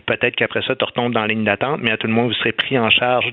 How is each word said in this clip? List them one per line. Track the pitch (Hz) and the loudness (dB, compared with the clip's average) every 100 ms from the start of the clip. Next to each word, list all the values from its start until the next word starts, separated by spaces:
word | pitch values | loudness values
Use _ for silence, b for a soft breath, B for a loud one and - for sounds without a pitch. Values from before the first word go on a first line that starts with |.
peut-être | - 113 123 - | -4 0 0 0
qu'après | 113 110 - | -2 -2 -2
ça, | 131 | -2
tu | |
retombes | 104 - 120 | -2 -2 0
dans | 113 | 0
la | 107 | 0
ligne | 110 | 0
d'attente, | 104 101 131 156 | 0 0 0 -2
mais | 117 | -2
à | 110 | -2
tout | 113 | 0
le | |
moins, | 113 120 | 2 2
vous | |
serez | 107 117 | 0 -2
pris | - - 131 | -2 -2 0
en | 113 | 2
charge | - 123 123 113 | 2 2 0 0